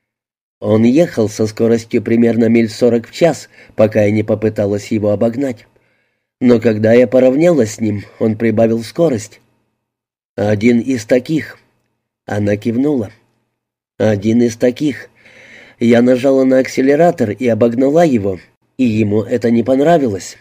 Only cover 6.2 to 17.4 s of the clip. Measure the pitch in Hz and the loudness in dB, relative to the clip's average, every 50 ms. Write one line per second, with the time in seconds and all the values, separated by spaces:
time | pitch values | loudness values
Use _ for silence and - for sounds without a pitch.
6.2 | _ _ _ - 127 123 120 113 113 117 107 107 110 110 117 123 127 - 127 127 | _ _ _ 0 2 2 4 4 2 0 0 0 2 4 4 4 4 4 2 2
7.2 | 127 131 127 147 165 180 170 139 113 104 - - 113 104 107 101 90 - - - | 2 2 2 2 2 2 2 2 0 -2 -4 -6 -4 -4 -4 -6 -10 -12 -8 -4
8.2 | 117 110 107 104 117 117 107 113 113 113 113 117 110 - - - 170 156 127 104 | -2 -2 -2 -2 -2 -2 0 2 0 0 0 -2 -6 -8 -4 -2 -2 -2 -2 -4
9.2 | 104 - - - _ _ _ _ _ _ _ _ _ _ _ _ _ _ _ _ | -8 -12 -20 -20 _ _ _ _ _ _ _ _ _ _ _ _ _ _ _ _
10.2 | _ _ - - 104 104 107 98 110 120 120 117 110 131 131 117 - - 131 127 | _ _ -8 -4 -2 -2 0 2 2 2 2 2 0 -2 -4 -4 -2 0 0 0
11.2 | 123 - 165 143 - - - _ _ _ _ _ _ _ _ _ _ _ _ _ | 0 -2 -6 -6 -6 -8 -16 _ _ _ _ _ _ _ _ _ _ _ _ _
12.2 | _ - 104 104 104 101 104 104 107 120 110 123 135 151 147 123 101 - - _ | _ -8 -6 -4 -2 -2 -2 -2 -4 -4 -2 -2 -2 -2 -2 -4 -4 -8 -12 _
13.2 | _ _ _ _ _ _ _ _ _ _ _ _ _ _ _ - 107 107 107 98 | _ _ _ _ _ _ _ _ _ _ _ _ _ _ _ -2 -2 0 0 0
14.2 | 98 110 113 120 120 120 113 - 127 127 123 - 151 147 120 - - - _ _ | 0 0 2 2 0 0 -2 -2 -2 -2 -2 -2 -4 -4 -6 -6 -12 -20 _ _
15.2 | _ - - - - - - - - - _ - 120 117 120 117 120 123 131 123 | _ -20 -20 -20 -20 -20 -20 -20 -20 -18 _ -2 2 2 4 4 4 2 2 2
16.2 | 123 139 135 135 131 131 131 131 127 - - 131 131 135 143 147 170 175 165 - | 2 2 2 2 2 2 2 2 0 -2 -2 -2 0 2 2 2 2 2 0 0
17.2 | 120 104 101 - | -4 -4 -4 -4